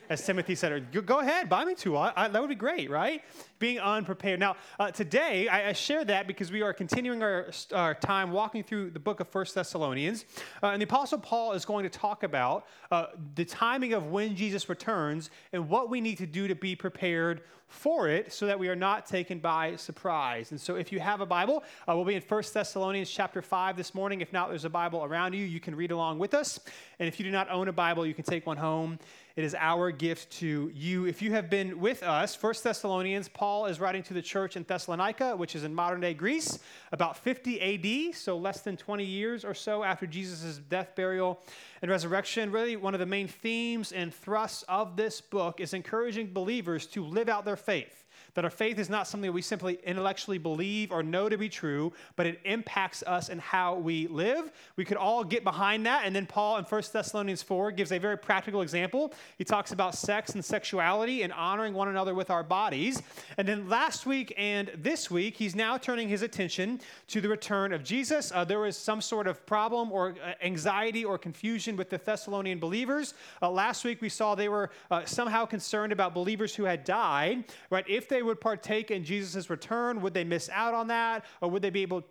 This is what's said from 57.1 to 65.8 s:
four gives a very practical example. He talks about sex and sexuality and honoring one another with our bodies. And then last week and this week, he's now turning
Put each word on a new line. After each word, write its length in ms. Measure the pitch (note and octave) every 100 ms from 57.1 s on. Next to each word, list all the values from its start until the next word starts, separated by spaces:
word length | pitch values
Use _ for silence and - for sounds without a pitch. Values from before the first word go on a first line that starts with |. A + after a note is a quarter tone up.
| G#3 G3+ F3+
four 280 | - F#3 G#3
gives 220 | F#3 D#3+
a 60 | F3+
very 200 | G#3 G#3
practical 420 | - F#3+ G#3+ G3+
example. 540 | D#3+ E3+ F3+ C4 D4+ - - -
He 60 |
talks 280 | F#3 G#3 -
about 220 | G3 F#3
sex 400 | - - G#3 -
and 100 | G3+
sexuality 800 | - G#3 - F#3+ E3+ G#3 A3+ B3+
and 100 | F3+
honoring 400 | E3 F3 G3+ A3
one 160 | F#3+ G3
another 260 | G3 F#3+
with 140 | F#3 F#3
our 140 | E3+
bodies. 600 | D#3+ F#3 G#3+ C3+ G#3+ C4 - - - -
And 100 | F#3+
then 220 | G#3 F#3+
last 340 | A3+ D#4+ -
week 300 | C4 C4+ A#3+ G3
and 340 | G#3 G3+ G3 E3
this 340 | G3+ D#4+ -
week, 260 | F3 G3+ -
he's 200 | G#3 G3
now 220 | A3+
turning 320 | B3+